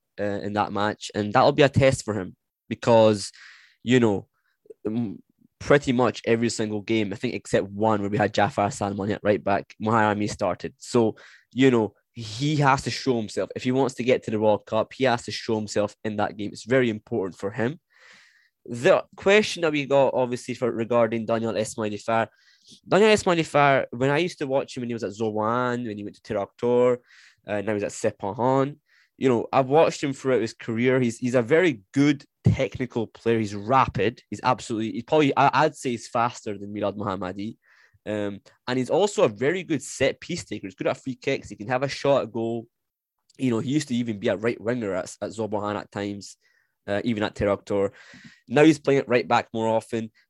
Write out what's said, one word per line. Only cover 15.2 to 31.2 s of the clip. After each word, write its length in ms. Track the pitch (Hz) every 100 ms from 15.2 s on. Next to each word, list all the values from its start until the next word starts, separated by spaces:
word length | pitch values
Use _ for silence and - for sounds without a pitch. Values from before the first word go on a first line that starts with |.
| -
to 60 |
show 240 | - - 110
himself 400 | 104 107 104 -
in 140 | 110 104
that 180 | 101 107
game. 140 | 101
It's 140 | - 107
very 240 | 131 123
important 500 | 110 - 113 92 -
for 120 | 98
him. 280 | 113 117 170 _ _ - - _ _ _ _ -
The 380 | 120 160 139 - -
question 460 | 190 208 208 170
that 100 | 160
we 140 | 151 135
got, 280 | 139 131
obviously, 400 | 127 123 123 -
for 180 | 117 120
regarding 540 | 113 110 120 113 117 110
Daniel 280 | 113 113
Esmaili 460 | 107 107 - 107 104
Farr. 300 | - 113 110 _ _ _ _ - -
Daniel 220 | 185 214
Esmaili 360 | 214 190 170 156
Farr, 420 | 147 143 135 -
when 180 | 120 135
I 100 | 143
used 200 | 175 -
to 80 | 139
watch 280 | 135 - 131
him 60 |
when 80 | 120
he 40 |
was 100 | 117
at 80 | 101
Zowan, 760 | 101 110 107 107 120 123 120 120
when 100 | 104
he 60 |
went 180 | 101 -
to 120 | -
Teraktor, 640 | 104 98 _ 120 123 123 120 _ - - _ -
uh, 140 | 104
now 120 | 101
he's 100 | 104
at 80 | 101
Sepahan. 840 | - 110 - 98 101 127 135 143 151 _ _ _ -
You 120 | 131
know, 180 | 117 -
I've 140 | 127 131
watched 360 | 151 165 -
him 100 | 147
throughout 280 | 127 131 120
his 120 | 110
career. 460 | - - 113 127 131
He's, 180 | 120
he's 180 | -